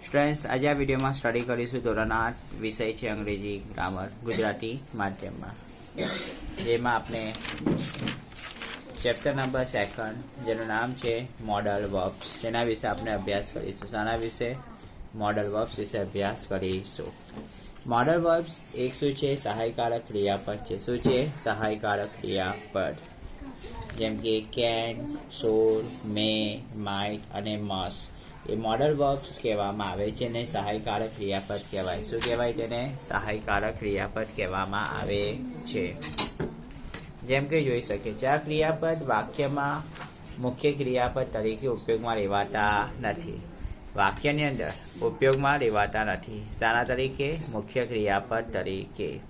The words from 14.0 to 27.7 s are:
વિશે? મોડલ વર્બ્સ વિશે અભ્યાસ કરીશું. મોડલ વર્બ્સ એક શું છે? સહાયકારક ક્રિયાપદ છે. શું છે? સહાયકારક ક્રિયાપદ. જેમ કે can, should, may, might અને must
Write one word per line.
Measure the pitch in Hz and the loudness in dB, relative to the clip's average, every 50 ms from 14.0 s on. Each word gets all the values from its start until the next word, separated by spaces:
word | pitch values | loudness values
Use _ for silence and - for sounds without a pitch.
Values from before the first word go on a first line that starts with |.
| 107 113 117 | 0 0 0
વિશે? | 117 113 113 110 - 120 117 127 135 - - - - - - - - - - - | 0 0 -2 -2 -2 -2 -2 -2 -4 -8 -12 -16 -16 -16 -18 -14 -14 -14 -12 -6
મોડલ | 110 104 104 104 104 104 101 | -2 0 2 2 2 2 2
વર્બ્સ | 101 104 113 113 - - | 2 0 0 0 -2 -4
વિશે | 104 107 - 110 | -4 -2 0 -2
અભ્યાસ | 98 95 95 101 98 98 110 - - - | -2 0 0 0 0 2 0 -2 -4 -2
કરીશું. | 98 95 92 92 92 95 98 - - - - - - - - - - - - - - - - - - - - 127 | -2 0 2 2 0 0 -2 -6 -8 -6 -8 -8 -8 -12 -16 -14 -14 -14 -14 -14 -14 -16 -16 -16 -16 -12 -4 2
મોડલ | 120 117 123 143 165 175 | 4 6 6 8 6 6
વર્બ્સ | 165 170 165 165 170 165 - - - - - | 8 6 6 6 4 0 -4 -8 -8 -8 -2
એક | 123 127 127 127 | 0 0 0 0
શું | - - 143 135 | 2 2 2 2
છે? | 139 - 139 139 | 2 2 2 2
સહાયકારક | 135 - - 101 110 117 117 117 - 120 117 117 117 113 - | 2 2 0 0 2 0 0 2 2 2 2 2 0 -2 -2
ક્રિયાપદ | 113 104 101 101 98 101 - - 104 107 | 0 2 4 4 4 2 0 -2 -4 -4
છે. | - - - 95 | -4 -4 -6 -4
શું | - - 120 123 | -2 -2 -2 2
છે? | 120 - 131 123 135 156 139 - - | 4 4 4 4 4 2 -2 -4 -2
સહાયકારક | 117 107 104 110 110 110 107 - 107 101 101 101 104 - - | -2 0 2 2 0 0 2 2 0 2 2 0 -2 -6 -8
ક્રિયાપદ. | - 104 98 95 92 92 101 98 - - - 98 92 78 69 - - - - - - - - - - - - - - - - - - - - - | -4 -2 0 2 2 0 -2 -4 -6 -4 -2 0 0 0 -2 -4 -10 -16 -16 -16 -14 -14 -12 -12 -12 -12 -12 -12 -12 -10 -10 -10 -8 -8 -4 -2
જેમ | 113 110 110 107 | 0 0 0 0
કે | 107 113 110 110 | 2 2 2 2
can, | 107 107 - 131 120 117 113 113 113 117 113 113 147 147 - - - - - - - | 2 -2 -2 2 2 4 4 2 0 -2 -2 -4 -6 -6 -6 -8 -10 -6 -4 0 2
should, | 113 110 110 110 110 110 110 110 120 - - - 110 104 | 4 6 6 6 6 6 4 2 -2 -6 -6 -6 -2 0
may, | 107 107 107 107 107 107 104 104 - - - - 107 | 2 2 4 4 2 2 0 -2 -4 -8 -10 -8 -6
might | 104 101 98 98 101 104 107 104 104 - - | -4 -4 -2 -2 -2 -2 -4 -4 -8 -8 -8
અને | 104 101 107 107 | -6 -4 -2 -4
must | 104 104 101 | -2 -2 -2